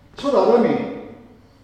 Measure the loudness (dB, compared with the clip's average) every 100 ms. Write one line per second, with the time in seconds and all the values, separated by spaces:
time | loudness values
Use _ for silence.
0 | _ -8 -2 2 4 4 2 -2 -6 -12
1 | -16 -20 -20 -20 _ _